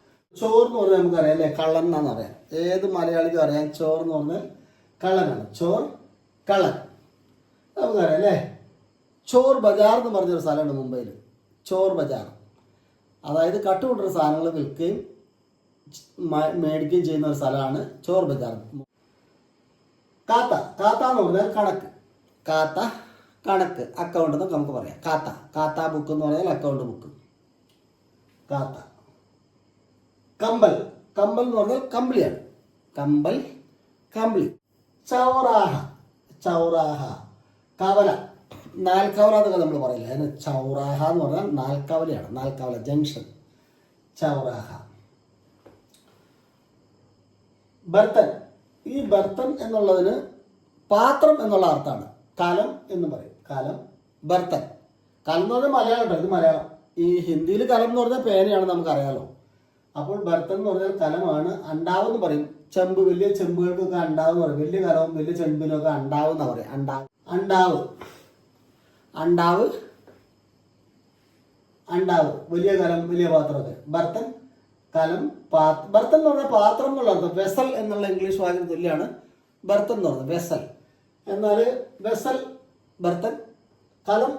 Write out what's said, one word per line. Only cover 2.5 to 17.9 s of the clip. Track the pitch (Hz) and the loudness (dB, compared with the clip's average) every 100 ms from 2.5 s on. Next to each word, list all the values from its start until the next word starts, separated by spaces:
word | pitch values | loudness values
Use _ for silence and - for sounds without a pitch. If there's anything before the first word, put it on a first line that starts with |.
ഏത് | 156 175 185 190 | -4 -2 -2 -2
മലയാളിക്കും | 180 165 170 165 165 | -2 0 0 0 2
അറിയാം | 151 147 151 | 2 0 -4
ചോർ | - 160 160 | -4 -2 -2
എന്ന് | 165 | -2
പറഞ്ഞാൽ | 156 147 165 - - _ _ _ _ | -4 -4 -6 -8 -16 _ _ _ _
കള്ളനാണ്. | 185 190 156 113 107 | 0 2 0 -4 -10
ചോർ, | - 170 202 285 - - _ _ _ - | -4 -2 0 -4 -10 -20 _ _ _ 0
കള്ളൻ. | 196 160 - - - _ _ _ _ _ _ _ - | 2 2 0 -10 -20 _ _ _ _ _ _ _ -4
നമുക്കറിയാം | - 208 165 | 0 2 2
അല്ലേ. | 156 202 - - - - _ _ _ _ _ - | 4 2 2 -2 -14 -20 _ _ _ _ _ 2
ചോർ | 247 262 254 | 4 6 6
ബജാർ | 208 202 208 233 | 4 6 6 4
എന്ന് | 233 | 2
പറഞ്ഞൊരു | 202 175 170 | -2 0 -2
സ്ഥലമുണ്ട് | 147 147 151 | 0 -2 -2
മുംബൈയിൽ. | 135 127 123 110 - _ _ _ _ - | -4 -6 -8 -10 -14 _ _ _ _ -6
ചോർ | 185 190 | 2 2
ബജാർ. | 175 139 127 107 - _ _ _ _ _ _ _ _ | 2 -2 -6 -10 -18 _ _ _ _ _ _ _ _
അതായത് | 151 151 165 208 | -4 0 0 0
കട്ടുകൊണ്ടുള്ള | 202 185 254 220 190 | 0 0 0 -2 -2
സാധനങ്ങൾ | 180 156 156 165 | 0 2 0 -2
വിൽക്കുകയും | 160 135 - 170 202 - - _ _ _ _ _ _ - - - - | -4 -6 -4 -4 -4 -8 -20 _ _ _ _ _ _ -20 -20 -20 -10
മ-, | 175 151 156 | -4 0 0
മേടിക്കുകയും | 175 156 156 151 180 | 0 -2 -2 0 0
ചെയ്യുന്ന | 160 156 151 | 2 0 -2
ഒരു | |
സ്ഥലമാണ് | 143 139 139 135 147 - | -2 -2 -2 -2 -4 -6